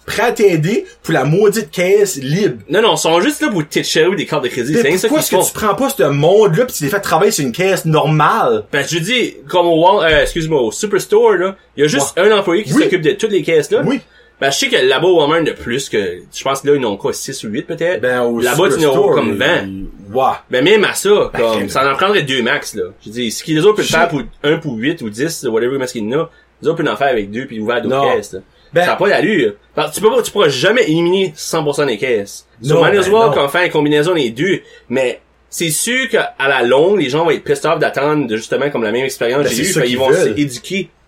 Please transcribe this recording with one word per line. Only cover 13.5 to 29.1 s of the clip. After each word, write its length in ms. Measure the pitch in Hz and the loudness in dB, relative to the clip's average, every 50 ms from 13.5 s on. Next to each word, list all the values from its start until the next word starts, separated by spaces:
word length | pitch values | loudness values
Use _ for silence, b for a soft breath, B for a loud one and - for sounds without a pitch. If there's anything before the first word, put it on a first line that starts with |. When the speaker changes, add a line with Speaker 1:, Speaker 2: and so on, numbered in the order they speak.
| 165 156 143 - | 2 2 2 2
Speaker 2:
là. 120 | 202 240 285 | 0 0 0
Speaker 1:
Oui. 140 | 202 277 254 - b b b b b b b | 0 -2 -4 -6 b b b b b b b
Speaker 2:
Ben, 100 | 131 139 | -2 -2
je 80 | 135 - | -2 0
sais 100 | 277 262 | -2 0
que 80 | 254 | 2
là-bas, 300 | 160 127 131 135 131 156 | 2 2 4 2 2 2
au 140 | 185 180 165 | 4 4 4
Walmart, 240 | 147 143 160 170 160 | 4 2 2 0 0
de 80 | 120 - | -2 -4
plus 360 | - - 123 117 139 139 - | -6 -6 -6 -6 -6 -6 -4
que, 300 | - 110 98 90 87 90 90 - - | -2 -2 -2 -2 -6 -10 -14 -16 -14
je 80 | - - | -8 -6
pense 200 | 135 135 - - | -6 -4 -4 0
que 60 | 143 | 0
là, 60 | 147 | 0
ils 60 | 143 | 2
n'ont 160 | 127 110 98 | 2 -2 -4
quoi, 160 | 98 - 131 107 | -4 -4 -6 -6
six 320 | - - - 131 - - | -6 -8 -10 -12 -10 -10
ou 40 | 113 | -8
huit, 140 | 104 139 156 | -8 -8 -8
peut-être. 380 | - 170 160 165 170 185 - | -8 -6 -4 -2 -2 -2 -2
Speaker 1:
Ben, 220 | 123 127 127 123 123 | -2 -2 0 0 0
au 180 | 120 117 117 | 0 0 0
Speaker 2:
Là-bas, 160 | 120 123 123 | 0 0 2
tu 40 | 151 185 | 2 2
en 20 | |
as 60 | 185 131 - | 2 2 2
Speaker 1:
Superstore, 340 | 156 147 135 135 139 190 147 | 2 2 4 4 4 4 4
Speaker 2:
comme 140 | - - 113 | 2 2 0
Speaker 1:
il 60 | 104 | 0
Speaker 2:
vingt. 300 | 98 131 147 175 139 98 98 95 95 98 - - - - 98 104 | 0 0 0 0 0 -2 -6 -10 -10 -12 -14 -14 -18 -14 -6 -2
Speaker 1:
Ouais. 200 | 127 135 123 104 - - - | 0 0 0 0 -2 -6 -4
Speaker 2:
Ben, 140 | 123 127 139 | -2 2 4
même 180 | 175 214 220 185 | 4 4 4 4
à 120 | 131 117 | 2 -2
ça, 360 | - - 190 208 190 131 - - | -2 0 2 2 2 2 0 -2
Speaker 1:
Ben, 80 | - | -2
Speaker 2:
comme, 120 | 117 113 110 104 | 0 0 0 -2
Speaker 1:
crème. 100 | 101 98 | -2 -2
Speaker 2:
ça 200 | - 139 135 139 | -2 0 0 0
en 60 | 139 | 0
prendrait 280 | - 190 196 208 190 151 | 0 0 2 2 0 0
deux 200 | 127 131 131 113 | 0 -2 -2 0
max, 320 | 120 143 143 - - - | 0 -2 -2 -4 -8 -8
là. 100 | 104 90 90 101 - - | -8 -8 -8 -10 -16 -20
Je 40 | 113 | -14
dis, 200 | 104 120 123 113 | -10 -6 -6 -6
si 240 | - - - - 156 | -6 -8 -6 -2 0
les 60 | 156 | 2
autres 160 | 165 208 214 | 4 4 2
peuvent 80 | 202 143 | 2 0
le 40 | 117 | 0
Speaker 1:
Shit. 80 | 151 | 2
Speaker 2:
faire 120 | 160 170 170 | 2 2 2
pour 140 | 160 139 120 - - - - | 0 -2 -6 -8 -10 -4 -2
un, 140 | 147 160 | 0 0
pour 180 | 160 156 151 120 | 0 -2 -6 -8
huit 240 | 110 113 147 165 156 | -4 -4 -4 -4 -4
ou 100 | 127 107 | -6 -10
dix, 340 | 104 113 139 165 160 - 139 | -6 -4 -6 -6 -6 -6 -4
whatever, 340 | 123 110 110 117 123 139 139 | -2 -2 0 0 -2 -2 -4
mais 80 | 127 | -6
ce 60 | 123 - | -6 -6
qu'il 180 | 120 104 107 | -6 -6 -4
y 40 | 123 | -2
en 40 | 151 165 | -2 -4
a, 80 | - b b b b b _ | -4 b b b b b _
les 80 | - 143 | -4 -2
autres 140 | 165 160 156 | -2 0 -2
peuvent 100 | 131 107 | -4 -2
en 40 | |
faire 120 | 101 139 143 | 0 0 0
avec 220 | 131 110 101 98 | 0 0 -2 -4
deux 160 | 104 117 135 | -6 -10 -10
puis 140 | - 120 110 | -10 -8 -8
ouvrir 220 | 107 110 120 117 110 | -4 -2 -2 -2 -2
d'autres 120 | 117 131 | -2 0
Speaker 1:
Non. 160 | 139 139 131 123 | 0 0 0 0
Speaker 2:
caisses, 160 | 110 104 - - | -2 -4 -6 -12
là. 80 | 95 95 _ b b b b b | -14 -16 _ b b b b b
Speaker 1:
Ben 140 | 165 175 | 0 0
Speaker 2:
Ça 80 | 180 110 | 0 0
a 20 | |
pas 140 | - 180 202 | 0 2 2